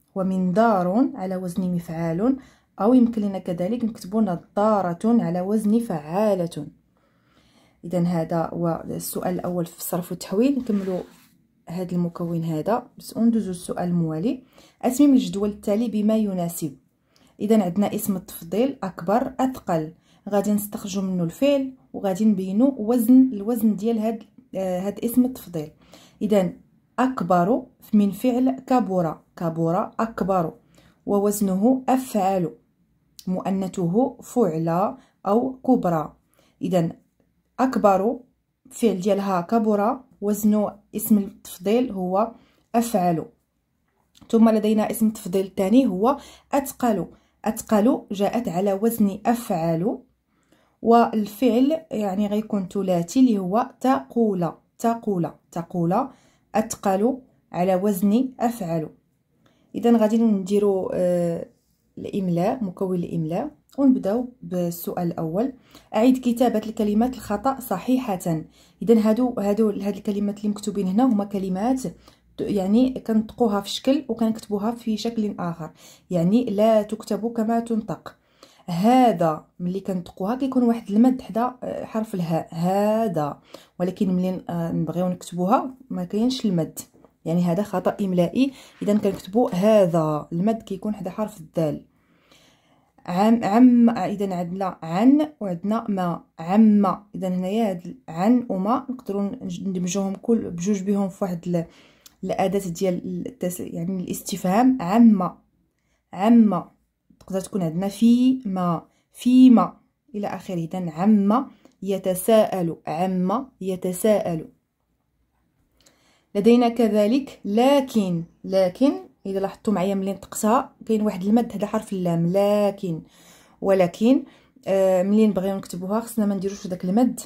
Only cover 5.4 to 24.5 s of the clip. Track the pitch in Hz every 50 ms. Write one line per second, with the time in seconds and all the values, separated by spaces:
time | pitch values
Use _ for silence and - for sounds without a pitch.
5.4 | 180 190 214 220 196 208 214 233 233 233 185 156 147 151 165 196 220 214 196 185
6.4 | 175 165 - 151 147 - - _ _ _ _ _ _ _ _ _ _ _ _ _
7.4 | _ _ _ _ _ _ _ _ - 170 180 180 175 175 180 170 160 165 175 165
8.4 | 165 - - 170 170 170 165 - - 170 160 165 170 - - 196 - 180 180 -
9.4 | - 180 175 175 165 170 - - - - - 170 175 - 180 175 - - 190 196
10.4 | 240 277 285 254 254 - 208 196 190 190 180 175 - - - _ _ _ _ _
11.4 | _ _ _ _ _ - 165 180 180 175 180 175 175 170 170 - 175 170 170 165
12.4 | 160 165 160 156 151 185 220 247 - - _ - - - - - 226 233 226 226
13.4 | 190 185 180 180 - - - - 180 175 175 175 165 160 156 156 170 240 - -
14.4 | - _ _ - - - _ - - 240 262 - 294 285 269 233 180 175 175 196
15.4 | 208 208 208 - - 214 202 214 247 226 196 214 208 214 220 220 214 202 190 180
16.4 | 170 170 170 - 170 147 135 - _ _ _ _ _ _ _ _ _ _ _ -
17.4 | 208 208 226 214 196 180 170 202 208 - - 214 - - 190 185 - - - -
18.4 | 170 165 180 202 247 277 277 - - 190 - - 170 175 202 247 262 262 - -
19.4 | 262 262 262 - - - 175 160 156 160 - _ _ _ _ _ - 202 202 202
20.4 | 196 208 208 202 208 - - 220 - 202 180 196 190 190 185 180 170 165 - -
21.4 | 269 285 285 277 269 262 - - _ _ - 190 - 196 190 180 220 220 208 185
22.4 | 190 185 190 208 254 285 269 - 214 208 247 240 220 220 254 262 262 262 208 202
23.4 | 196 220 247 226 220 220 202 175 202 226 233 220 214 226 226 220 - _ _ -
24.4 | - -